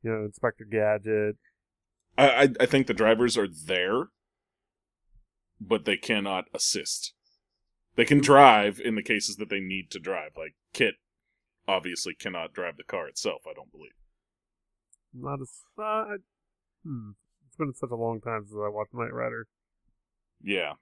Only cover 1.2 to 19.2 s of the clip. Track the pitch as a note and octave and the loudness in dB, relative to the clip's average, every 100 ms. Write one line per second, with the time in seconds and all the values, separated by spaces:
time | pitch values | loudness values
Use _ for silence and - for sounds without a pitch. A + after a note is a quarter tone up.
1.2 | G#2 G#2 _ _ _ _ _ _ _ - | 0 -4 _ _ _ _ _ _ _ 4
2.2 | C3+ B2 C#3 A#2+ B2+ C3+ B2+ G#2 A2 A2 | 4 6 4 4 2 2 2 2 4 4
3.2 | B2 A2+ G2 D#2 D#2 F2+ F#2 A#2 F3 _ | 4 2 -2 -6 -4 -2 0 -2 -4 _
4.2 | _ _ _ _ _ _ _ _ _ _ | _ _ _ _ _ _ _ _ _ _
5.2 | _ _ _ _ F#2+ A2 - G2 - G#2+ | _ _ _ _ -4 -2 0 -4 -2 -4
6.2 | G2 F#2 - - - - - - - _ | -2 -6 -6 -6 -4 -4 -6 -10 -10 _
7.2 | _ _ _ _ _ _ _ - A#2 C#3+ | _ _ _ _ _ _ _ -2 4 4
8.2 | C#3 C#3 C#3 G#2+ G#2 G2+ A#2+ A2 - G#2+ | 8 12 12 10 2 -2 -6 -6 -2 -4
9.2 | - G2 G#2 G2 F#2 F#2+ F2+ F#2 E2 F#2 | -4 -10 -8 -8 -6 -10 -10 -12 -8 -8
10.2 | D2+ - D#2+ _ _ - A2+ - _ _ | -10 -14 -16 _ _ -2 -2 -2 _ _
11.2 | _ _ _ _ - F#2+ F2+ F2 F#2+ D#2+ | _ _ _ _ -2 -2 -2 -8 -10 -10
12.2 | G#2 F2+ D#2+ - F2 D2+ - F#2+ D2 - | -10 -8 -10 -8 -10 -10 -10 -8 -8 -8
13.2 | G#2+ C#2+ D#2+ - - D2+ D2 _ _ _ | -6 -8 -14 -18 -20 -20 -20 _ _ _
14.2 | _ _ _ _ _ _ _ _ _ B2 | _ _ _ _ _ _ _ _ _ -16
15.2 | C3+ C#3 B2+ - _ - G#3+ A3 G#3+ G3+ | -12 -10 -12 -20 _ -10 -6 -4 -6 -12
16.2 | _ _ _ _ _ _ E3 B2+ G#2 G2+ | _ _ _ _ _ _ -12 -12 -12 -20
17.2 | _ _ _ - D3 B2 B2 A#2 A#2 A2+ | _ _ _ -10 -8 -8 -10 -6 -6 -6
18.2 | A#2 A2 G2+ G#2 G#2 G#2 G#2+ A#2+ A#2 A#2 | -8 -10 -10 -8 -8 -6 -10 -8 -8 -6